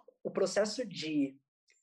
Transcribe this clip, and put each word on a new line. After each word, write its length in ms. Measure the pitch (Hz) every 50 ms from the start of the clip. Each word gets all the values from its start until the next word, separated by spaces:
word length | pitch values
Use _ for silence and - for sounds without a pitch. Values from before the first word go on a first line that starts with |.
| _ - - _ -
o 80 | -
processo 540 | - - 190 185 - 202 214 214 - - 247
de 520 | 202 170 139 151 156 156 147 139 135 135 - _ _ _ _ _ _ _ _